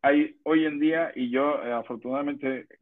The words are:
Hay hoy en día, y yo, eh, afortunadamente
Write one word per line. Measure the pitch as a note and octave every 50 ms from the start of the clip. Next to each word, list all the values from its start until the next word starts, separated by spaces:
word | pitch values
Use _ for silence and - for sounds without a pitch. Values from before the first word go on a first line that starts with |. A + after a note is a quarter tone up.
Hay | - C#3 C#3+ D3 D3+ D3+ - _ _
hoy | D3+ D#3+ D#3+ D#3
en | D#3 D3 C#3+
día, | D3+ D#3 D#3+ E3 E3 D3 -
y | - B2+ A#2+
yo, | A#2+ C3 C#3 D3 D3 -
eh, | G2 A#2+
afortunadamente | A#2+ A#2 A#2 - B2 G#2+ - B2 C3 C#3 C#3+ C#3+ C#3+ C#3 - C3 C3 B2 - _ - _